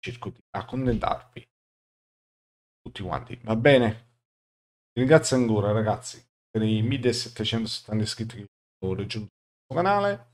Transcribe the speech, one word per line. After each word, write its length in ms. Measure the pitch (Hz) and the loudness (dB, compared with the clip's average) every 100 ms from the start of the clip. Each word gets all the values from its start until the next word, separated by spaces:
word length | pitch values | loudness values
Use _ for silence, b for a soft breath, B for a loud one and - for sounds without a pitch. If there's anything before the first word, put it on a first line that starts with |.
Cerco 300 | - - 98 | -12 -10 -12
di 100 | - _ | -14 _
accontentarvi 960 | 95 - 127 131 113 - - - - - _ _ _ _ _ _ _ _ _ _ _ _ _ | -10 -6 -2 0 0 0 -4 -8 -20 -20 _ _ _ _ _ _ _ _ _ _ _ _ _
tutti 220 | - - | -20 -10
quanti, 360 | 92 71 - - | -6 -6 -8 -14
va 140 | 110 113 | -4 2
bene? 500 | 139 135 120 104 _ _ _ _ _ _ _ _ _ | 6 6 4 -2 _ _ _ _ _ _ _ _ _
Ringrazio 440 | - 131 156 156 131 | -2 6 6 6 2
ancora, 360 | 117 107 101 | 4 2 2
ragazzi, 520 | 107 107 104 - - _ _ _ | 0 0 -2 -6 -18 _ _ _
per 140 | 110 | -2
i 180 | 110 110 | 0 0
millesettecentosettanta 1200 | 110 135 123 113 - - 107 113 110 - - 107 | 0 2 0 0 -6 -6 -4 -2 -4 -8 -4 -4
iscritti 320 | 107 - 110 107 | -2 -4 -10 -10
che 500 | 101 _ _ _ 95 | -18 _ _ _ -6
ho 80 | |
raggiunto 340 | 92 98 110 104 _ _ _ _ | -4 -6 -8 -10 _ _ _ _
sul 100 | 147 | -2
canale. 520 | 185 202 202 202 - | 2 2 2 -2 -10